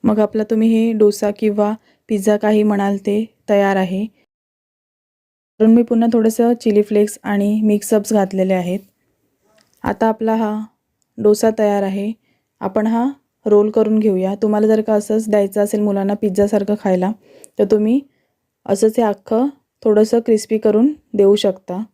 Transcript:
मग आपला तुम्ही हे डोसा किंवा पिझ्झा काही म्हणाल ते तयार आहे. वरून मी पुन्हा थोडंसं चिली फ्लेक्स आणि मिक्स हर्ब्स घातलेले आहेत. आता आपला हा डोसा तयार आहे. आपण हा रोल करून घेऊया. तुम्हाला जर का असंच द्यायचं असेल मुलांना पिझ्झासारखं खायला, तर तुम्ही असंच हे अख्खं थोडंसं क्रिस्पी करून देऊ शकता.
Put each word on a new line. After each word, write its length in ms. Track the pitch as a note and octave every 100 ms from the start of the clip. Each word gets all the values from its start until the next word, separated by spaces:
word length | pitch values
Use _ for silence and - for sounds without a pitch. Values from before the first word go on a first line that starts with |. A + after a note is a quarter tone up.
मग 160 | A#3 G#3+
आपला 240 | G#3 A3
तुम्ही 260 | G#3+ A3 A3+
हे 220 | A3+ A3+
डोसा 380 | A3 G#3 G#3 G#3
किंवा 420 | G#3 A3 G#3 G#3 A3 _ _ _
पिझ्झा 280 | G#3+ G3 G#3
काही 260 | G#3+ G#3+
म्हणाल 340 | G#3 G3+ G3 G3+
ते 240 | G3+ G#3 A3+ _ -
तयार 260 | G3+ G3 G3
आहे. 280 | F#3+ F#3+ G#3+ _ _ _ _ _ _ _ _ _ _ _ _ _ _ _
वरून 140 | A3
मी 100 | A3+
पुन्हा 240 | A#3 A3+ A#3
थोडंसं 400 | A#3 A3 A3 A#3
चिली 280 | A#3+ A#3 G#3
फ्लेक्स 380 | G#3 G#3 G#3 -
आणि 380 | - G3+ G3+ G#3+
मिक्स 320 | G#3+ G#3 -
हर्ब्स 200 | G#3+ G#3
घातलेले 400 | G#3+ F#3+ F#3+ F#3
आहेत. 260 | F#3 F3 G3 _ _ _ _ _ _ _ _ _ _
आता 240 | - G3+ A3+
आपला 280 | A3 A3 A3+
हा 300 | G#3+ G#3+ A3 _ _ _ _ -
डोसा 320 | G#3 G#3 A3+ A3
तयार 240 | G#3 G3+
आहे. 280 | G3 G3 G3+ A3+ _ _ _ _
आपण 280 | G3 G3 G#3+
हा 240 | A#3 B3+ C#4 _ _ A3
रोल 240 | G#3 G#3+
करून 300 | A3 A3 A3
घेऊया. 360 | G#3+ F#3 F#3+ G3+
तुम्हाला 320 | G#3+ G#3 G#3+
जर 140 | A3
का 120 | G#3+
असंच 360 | G#3 G#3 A3 A3
द्यायचं 340 | G#3 G3 G3+
असेल 160 | G#3 G#3
मुलांना 340 | G#3 G3 G3
पिझ्झासारखं 640 | G#3 G#3+ F#3+ G3+ G#3 G3+ G#3+
खायला, 320 | G3+ F#3 F#3 A3 _ - - -
तर 40 | G3+
तुम्ही 280 | G#3 G#3+ C4 C#4 _ _ _ _ _ -
असंच 280 | G3 A3 A3
हे 60 |
अख्खं 440 | A3 G3+ - A3+ C#4 C#4 _ _
थोडंसं 360 | A3+ G#3 G#3+ A#3
क्रिस्पी 380 | A3+ G#3+ - A3
करून 360 | G#3+ G#3 C4+ D4+ _
देऊ 220 | G3+ G3 G#3
शकता. 480 | G3+ F#3+ - F#3 A3